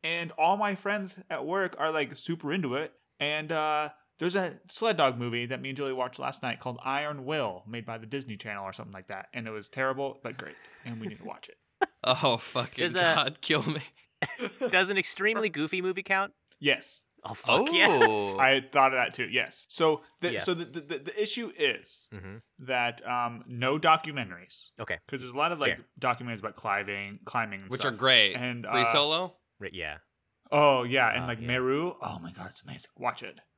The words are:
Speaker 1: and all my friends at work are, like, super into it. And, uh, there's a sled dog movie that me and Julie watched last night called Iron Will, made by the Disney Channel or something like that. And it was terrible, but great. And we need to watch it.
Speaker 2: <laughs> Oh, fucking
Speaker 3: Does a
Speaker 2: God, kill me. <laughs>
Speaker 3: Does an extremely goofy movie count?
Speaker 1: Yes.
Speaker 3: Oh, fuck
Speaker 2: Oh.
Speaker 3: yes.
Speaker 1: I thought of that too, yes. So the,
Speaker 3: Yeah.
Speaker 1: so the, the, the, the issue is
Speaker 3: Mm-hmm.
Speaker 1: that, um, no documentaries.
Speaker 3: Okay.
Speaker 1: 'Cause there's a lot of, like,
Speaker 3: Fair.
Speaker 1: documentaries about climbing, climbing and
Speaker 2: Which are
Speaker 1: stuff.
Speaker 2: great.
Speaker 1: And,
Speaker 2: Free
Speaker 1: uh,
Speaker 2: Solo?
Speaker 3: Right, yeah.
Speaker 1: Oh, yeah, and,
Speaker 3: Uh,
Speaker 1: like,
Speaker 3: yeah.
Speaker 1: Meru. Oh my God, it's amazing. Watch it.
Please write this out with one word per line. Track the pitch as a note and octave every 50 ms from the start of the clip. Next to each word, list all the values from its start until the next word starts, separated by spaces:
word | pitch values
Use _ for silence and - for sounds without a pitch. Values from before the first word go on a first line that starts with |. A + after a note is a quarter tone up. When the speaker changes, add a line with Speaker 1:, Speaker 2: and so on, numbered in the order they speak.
| -
Speaker 1:
and | D#3+ E3+ E3+ E3+ E3
all | - - D#3 E3+ G3
my | G3+ G#3+ G3+ G3
friends | F#3+ - G3 G#3 G#3 G3 F#3 - F#3 F#3+ _
at | F3 C#3 C3
work | D3+ F3+ G3 F#3+ F3 - -
are, | D#3 D#3+
like, | D#3+ D#3 D3 B2 C#3
super | - - - E3+ E3+ - C#3+
into | D#3+ G3 F3 C3 A#2+
it. | C#3 D#3 - _ _ _ _ _ _
And, | C#3+ D3 D3+ D3+ D#3 D#3 E3
uh, | D#3 D3+ D#3 D3+ D3+ D3+ D3 - _ _ _ _ _
there's | D#3 F3+ F3
a | G3+ F#3 E3+ - - _ -
sled | - - A3+ A3+ G#3
dog | E3 D3 C3 B2
movie | A#2 A#2+ A#2+ A#2 A#2+ A#2+
that | A#2+ C3 C3
me | B2+ C3+
and | C3+
Julie | C#3 C#3+ C3+ C3
watched | B2+ B2+ B2+ - -
last | C3+ C3 C3+ - -
night | B2 A#2+ B2
called | - B2+ B2 A#2+ -
Iron | C3 C3+ C#3+ D3 D3 D3+ C#3 B2+
Will, | C3 D#3 D3+ B2+ G#2+ F#2 F#2 -
made | G#2+ A2+ A#2 G#2+
by | A2+ A2+
the | A2+ A2+
Disney | A2 C#3 C#3 B2+ - G#2+
Channel | G2+ - A2+ G#2 G2+ G2
or | F#2+ F#2
something | - - F#2 G2
like | F#2+ F#2
that. | - G2+ F#2+ - _ -
And | A#2+ A2+
it | A2+
was | A2 G#2+ G2 -
terrible, | - C3 C3 C3+ C3+ C3 C#3 C3+ - -
but | - A#2 A#2+
great. | B2 - D2 - - - - - - -
And | B2 A#2 A2
we | A2
need | - - -
to | -
watch | - - - -
it. | - - _ _ _ _ _
Speaker 2:
<laughs> | - - _ _ -
Oh, | - B2+ B2+ - C3+ A#2+
fucking | A2+ - - - B2+ A#2+ - - - D#3+
Speaker 3:
Does | E3+ E3
a | F#3 F3 E3 D#3+
Speaker 2:
God, | D#3 C#3+ C3+ D3+ -
kill | - - D#3 D3 -
me. | D#3 D3+ C#3+ - - _ _ _ _ _ _ - - - - B3 G3 - -
<laughs> | - -
Speaker 3:
Does | F#3 F#3 F#3+ F#3
an | G3+
extremely | F#3+ F#3 - - - G3 G#3+ A3+ A3 A3
goofy | G#3+ D#3+ D3 D3+ D#3 - F#3
movie | F3+ F#3 F#3 F#3+ F#3+
count? | - G3 F#3+ G3 G3+ _ _ _ _ _ _
Speaker 1:
Yes. | C#3+ C#3+ C3 - - - - - _ _ _ _ -
Speaker 3:
Oh, | - A2
fuck | - - - A#2 D#3 A#3+ D#3
Speaker 2:
Oh. | E3+
Speaker 3:
yes. | - - - F3 C3 A#2 A2+ A2 G#2 G2+ G2+ F#2+ G2
Speaker 1:
I | C3+ C3 C3+ C3+ C3 -
thought | - C#3+ C3+ C3+ C3
of |
that | B2+ A#2+ - -
too, | - A#2+ F2
yes. | A2 B2+ A2 - - - - _
So | - - E3 D#3+ D#3 D3 - - _ _
the, | F3 F3 A#2+
Speaker 3:
Yeah. | G2 -
Speaker 1:
so | F#3+ F3+
the, | E3 E3+
the, | - C#3 E3+
the, | C#3+ C#3+ E3 C3
the | C#3 E3 C#3 G#3
issue | G#3+ G#3+ - B3 A#3 F#3+ -
is | - - A#3+ - - - - - - - _ A2
Speaker 3:
Mm-hmm. | G2+ F#2 F#2+ G2+ A2+ _ _ _ - C3
Speaker 1:
that, | B2+ C3 B2 A#2+ A#2+ A2+ - -
um, | A2+ B2 B2 A#2+ A#2+ A#2 A2+ -
no | - B2 A#2 B2 C3 C#3+
documentaries. | D#3 D#3+ E3 D#3+ D#3+ - D#3 D3 C#3 A#2 F#2+ F2+ E2+ F2+ _ - - - - _ -
Speaker 3:
Okay. | A2+ - F2+ D#2+ _ -
Speaker 1:
'Cause | C#3 B2+
there's | B2+ B2 A#2+
a |
lot | C#3 D3+ E3+
of, | F3 D3+
like, | C#3+ B2+ E2+
Speaker 3:
Fair. | - - _ _ -
Speaker 1:
documentaries | - B2+ A#2+ A#2+ B2 A#2+ A#2 G#2
about | G2 G#2+ -
climbing, | - - A2 G2 G2+ G2+ G2+ G2+ G2 G2+ G2 G2+ - -
climbing | - - A#2+ A2+ G#2 G2+ G2 G2
and | F#2+
Speaker 2:
Which | B2 C3+ -
are | C#3
Speaker 1:
stuff. | A#2 G#2
Speaker 2:
great. | B2 C3 B2+ A#2 G#2 G2 F#2
Speaker 1:
And, | B2 B2 B2 A#2+ A#2+ A2 G#2
Speaker 2:
Free | A2+ A#2
Speaker 1:
uh, | A#2
Speaker 2:
Solo? | A#2 - C#3+ D3 D3 D#3 E3+ F#3 F3+ - _ _ _ _ _
Speaker 3:
Right, | G2+ F2+ E2
yeah. | F2+ E2 D2+ D2 D2+ _ _ _ _ _ _ _ _ _ _
Speaker 1:
Oh, | C#3+ D3 D3+ D3 C3+ B2+ B2
yeah, | B2 B2+ C3+ B2 A2+ A2
and, | B2 -
Speaker 3:
Uh, |
Speaker 1:
like, | - A#2 A2
Speaker 3:
yeah. | A#2
Speaker 1:
Meru. | A#2+ B2 B2+ B2+ B2+ C3+ D3 E3+ F3+ - -
Oh | - F2 - F2+
my | E2+ E2+
God, | F#2 - - -
it's | - -
amazing. | _ - C2+ C2+ - - _
Watch | - A#2+ A#2+ A2+ - A#2+
it. | F#2+ - - _ _ _